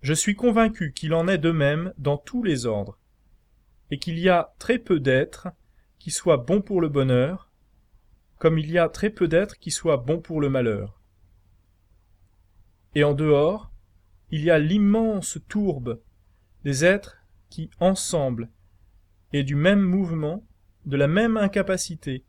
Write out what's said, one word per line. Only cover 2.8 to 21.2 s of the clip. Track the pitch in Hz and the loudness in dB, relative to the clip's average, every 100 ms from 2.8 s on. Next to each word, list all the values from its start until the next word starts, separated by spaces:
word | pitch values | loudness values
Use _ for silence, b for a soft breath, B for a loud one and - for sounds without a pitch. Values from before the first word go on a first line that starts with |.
| 98 - _ _ _ _ _ _ _ _ _ | -6 -12 _ _ _ _ _ _ _ _ _
et | 143 | -10
qu'il | - 165 | -8 -2
y | 180 | 2
a | 175 160 _ | 2 0 _
très | - 247 | -4 -4
peu | - 165 | 0 0
d'êtres | 131 131 151 - 185 - _ _ _ _ | 2 2 0 -8 -16 -16 _ _ _ _
qui | - | -10
soient | - 175 143 | -4 2 2
bons | 123 196 | 4 0
pour | 196 196 | 0 -2
le | 160 | 0
bonheur, | 139 131 123 135 185 _ _ _ _ _ _ _ _ _ _ | 0 2 2 0 -4 _ _ _ _ _ _ _ _ _ _
comme | 160 160 | 0 2
il | 151 | 0
y | 170 | 0
a | 160 | 0
très | - 151 | 0 -6
peu | - 170 | -2 2
d'êtres | 160 202 - | 2 0 -6
qui | - | -10
soient | - 165 143 | -6 0 0
bons | 123 165 | 0 -4
pour | 165 160 | -4 -2
le | 143 | 0
malheur. | 135 120 101 101 - _ _ _ _ _ _ _ _ _ _ _ _ _ _ _ _ _ _ _ 147 | 0 0 -2 -6 -14 _ _ _ _ _ _ _ _ _ _ _ _ _ _ _ _ _ _ _ 0
Et | |
en | 147 | 2
dehors, | 143 156 147 151 214 - - _ _ _ _ _ | 2 2 4 2 -2 -10 -20 _ _ _ _ _
il | 156 | -4
y | 156 | 2
a | 160 | 4
l'immense | 151 202 202 214 226 208 - 160 - | 4 2 4 4 0 -2 -6 -12 -8
tourbe | 208 202 139 120 117 _ _ _ _ _ _ | -4 -2 -2 -6 -8 _ _ _ _ _ _
des | 139 135 170 | -6 2 2
êtres | 202 - - _ _ _ | 2 -4 -20 _ _ _
qui, | - 160 - | -14 -14 -2
ensemble, | 180 190 - 170 135 117 117 _ _ _ _ _ _ _ _ | 0 0 -2 -2 -2 -4 -8 _ _ _ _ _ _ _ _
et | 143 | -4
du | 139 | -2
même | 143 165 202 | 2 4 4
mouvement, | 190 185 185 165 151 185 - _ _ _ - | 2 0 -2 -2 -4 -6 -12 _ _ _ -6
de | 139 | 0
la | 139 | 2
même | 175 | 2